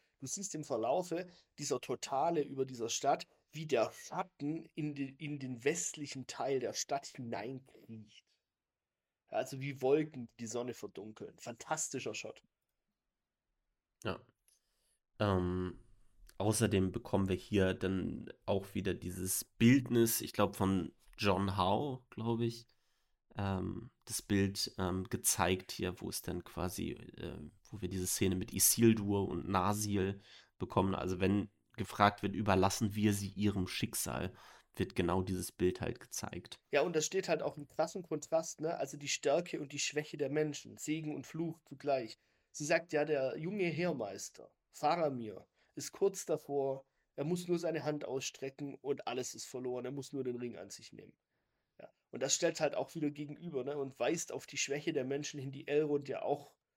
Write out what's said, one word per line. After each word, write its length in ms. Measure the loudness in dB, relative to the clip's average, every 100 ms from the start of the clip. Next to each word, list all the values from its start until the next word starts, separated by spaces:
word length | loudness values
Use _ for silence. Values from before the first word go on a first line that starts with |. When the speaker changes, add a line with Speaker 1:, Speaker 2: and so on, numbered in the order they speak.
| _ _
Speaker 1:
du 60 | -8
siehst 260 | -6 -6 -6
im 80 |
Verlaufe 640 | -2 0 2 0 0 -4 -6 -12 _ -8
dieser 240 | -2 -2
Totale 600 | -2 -6 -2 0 2 2
über 240 | 0 -2 -4
dieser 240 | -2 -2
Stadt, 360 | 0 2 2 0 _ _ -10
wie 100 | 2
der 260 | 4 4
Schatten 800 | -2 -8 -8 -8 -6 -4 -4 -6 -6
in 180 | -4
den, 220 | -4 -6 -6
in 220 | -8 -6
den 240 | -6 -2
westlichen 640 | 0 0 -2 -6 -8 -8 -8
Teil 320 | -4 0 0
der 140 | 0
Stadt 340 | -4 -4 -4 -6
hineinkriecht. 1160 | -10 -6 -6 -6 -8 -12 -20 -16 -16 -16 -20 _ _ _ _ _ _ _ _ _ _ _
Ja, 60 | -4
also 220 | -4 -4
wie 200 | -6 0
Wolken, 460 | 4 4 2 -6 -12
die 160 | -10
die 40 | -6
Sonne 260 | -4 -4
verdunkeln. 600 | -6 -10 -10 -14 -12 -14 -12
Fantastischer 720 | -12 -10 -6 -4 -4 -4 -6
Shot. 300 | -6 -8 -14 _ _ _ _ _ _ _ _ _ _ _ _ _ _ _ _
Speaker 2:
Ja. 160 | -6 -6 -10 _ _ _ _ _ _ _ _ -2
Ähm, 600 | 2 2 2 0 -4 -6 -16 -20 -20 _ -16 -2
außerdem 540 | 0 4 4 4 2
bekommen 380 | 0 0 0 2
wir 60 | 0
hier 380 | 2 4 4
dann 580 | 2 0 0 -2 -6 -10 -8 -2
auch 300 | 0 0 -2
wieder 180 | -2
dieses 520 | -2 -4 -4 -2 -4 -4
Bildnis, 760 | 4 8 8 6 4 6 4
ich 120 | -2
glaub, 220 | 2 2 4
von 360 | 2 4 0 -8 -18 0
John 400 | 2 4 2 2
Howe, 460 | 4 4 0 -6 -10
glaub 320 | -6 -2 0
ich, 260 | 0 -2 -10 _ _ _ _ _ _ -4
ähm, 520 | -2 0 -2 -6 -10 -16
das 180 | -10 -8
Bild, 520 | 2 4 4 0 -4 -2
ähm, 280 | -2 0 -2
gezeigt 600 | -2 0 2 4 2 -2
hier, 280 | -4 -4 -4
wo 80 | -6
es 120 | -6
dann 220 | -6 -6
quasi, 480 | -6 -4 -4 -4 -6
äh, 480 | -6 -12 -12 -10 -10 -12 -16 -16
wo 120 | -8
wir 80 | -4
diese 180 | -2 -2
Szene 280 | 2 2 2
mit 180 | -2
Isildur 720 | 2 4 8 8 8 6 2 2
und 200 | -2 0
Nasil 720 | 2 2 2 0 2 2 -2 -10 -20 -20 -10
bekommen. 360 | 0 4 4
Also 260 | 2 -2 0
wenn 300 | 2 2 0 _ _ -8
gefragt 480 | -4 6 6 6
wird, 120 | -2 0
überlassen 600 | 4 6 6 4 0 4
wir 180 | 4
sie 160 | 4 0
ihrem 380 | 2 2 2 0
Schicksal, 640 | -2 -2 -2 -2 -2 -4 -6 -18 -20 _ -2
wird 200 | -2 2
genau 260 | 2 2
dieses 300 | 2 -2 -4
Bild 300 | 2 2 2
halt 180 | -4 -6
gezeigt. 600 | -10 -10 -8 -8 -12 -16 _
Speaker 1:
Ja, 100 | 2
und 140 | 2 2
das 100 | 0
steht 240 | 0 0
halt 120 | 0
auch 160 | 0 -6
im 100 | -6
krassen 360 | -2 -2 -4
Kontrast, 560 | -6 -6 0 0 0 -4
ne? 160 | -4 -2
Also 200 | -4 -6
die 100 | -4
Stärke 520 | 0 4 4 2 -4
und 100 | -6
die 80 | -4
Schwäche 380 | -2 -2 -4 -2
der 120 | 0
Menschen, 480 | 2 0 -2 -10 -8
Segen 380 | -4 -2 -2 -6
und 100 | -6
Fluch 340 | -4 -4 -6
zugleich. 540 | _ -6 0 0 -2 -10 _ _ _
Sie 140 | -6 2
sagt 280 | 2 2
ja, 120 | 0 2
der 320 | 2 2 -2
junge 280 | -4 0 0
Heermeister, 840 | 2 0 0 -4 -6 -10 -14 -20 _ _
Faramir, 760 | -2 2 4 2 0 -6 -10 -14 _ _ -10
ist 160 | -10
kurz 340 | 0 2 2 -2
davor, 600 | -4 -2 0 0 -2 -8 _ _ -6
er 80 |
muss 240 | -2 0 0
nur 120 | 0
seine 240 | 0 -2
Hand 220 | -2 -2 -2
ausstrecken 720 | -4 -4 -6 -8 -6 -8 -6
und 260 | -4 -2 -2
alles 260 | -4 -4
ist 120 | -8 -10
verloren, 400 | -6 -4 -4 -4
er 60 |
muss 200 | -6 -6
nur 120 | -4
den 140 | -2 -2
Ring 200 | -6 -8
an 120 | -12
sich 220 | -14 -16
nehmen. 220 | -18 -20 -20 _ _ _ _ _ -20
Ja. 100 | -20 _ _
Und 100 | -4
das 140 | 0 2
stellt 240 | 2 2
halt 160 | 0 0
auch 180 | -4 -2
wieder 160 | -2
gegenüber, 520 | -2 -8 -10 -6 -4
ne? 140 | -2 -4
Und 200 | -4 0
weist 320 | 0 0 -2
auf 140 | -8 -8
die 120 | -6
Schwäche 340 | -2 -2 -2
der 140 | -2 -2
Menschen 340 | -2 -4 -8
hin, 120 | -8
die 160 | -8 0
Elrond 420 | 2 4 0 -2
ja 120 | -4
auch 320 | -2 -2 -4 _ _